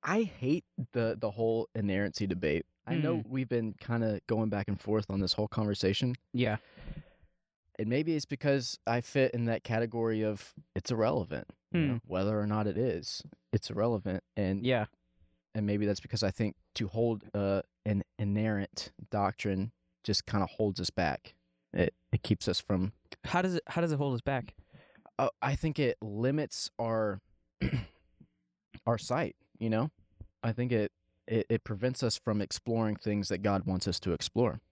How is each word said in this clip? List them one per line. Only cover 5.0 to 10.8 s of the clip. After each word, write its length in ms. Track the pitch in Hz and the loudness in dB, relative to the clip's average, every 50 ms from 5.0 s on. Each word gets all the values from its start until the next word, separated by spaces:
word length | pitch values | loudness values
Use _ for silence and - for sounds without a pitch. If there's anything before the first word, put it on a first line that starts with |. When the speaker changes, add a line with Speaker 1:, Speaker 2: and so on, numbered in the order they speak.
| 104 - | 0 0
Speaker 1:
on 100 | 98 98 | 0 0
this 120 | 98 92 - | 0 0 0
whole 160 | - 107 101 | 0 -2 -2
conversation. 680 | - - 110 104 104 - - 95 98 - - 123 123 - _ _ _ | 0 0 0 0 0 2 2 2 2 2 0 -2 -2 -4 _ _ _
Speaker 2:
Yeah. 260 | 123 123 113 107 - - - - - - - - - - - _ _ - _ _ _ _ _ _ _ _ _ _ - | 0 2 2 0 -2 -6 -12 -20 -16 -12 -12 -12 -12 -14 -18 _ _ -20 _ _ _ _ _ _ _ _ _ _ -4
Speaker 1:
And 100 | 107 107 | -2 0
maybe 260 | 120 139 156 156 165 | 2 2 2 2 0
it's 120 | 151 143 | -2 -2
because 520 | - 143 123 - 147 139 139 127 - - - _ | -4 -8 -2 2 2 2 2 2 -2 -8 -6 _
I 140 | - 117 123 | 0 0 0
fit 320 | 120 - - 139 131 127 - | -2 0 2 4 4 4 2
in 140 | 120 117 | 0 0
that 180 | 117 113 113 _ | 0 0 -2 _
category 580 | - 117 110 120 117 110 120 113 113 110 110 107 | 0 0 0 0 0 0 0 0 0 2 2 0
of 300 | 107 107 98 - - - - - _ _ | 0 -2 -4 -8 -16 -20 -20 -20 _ _
it's 140 | 95 | -6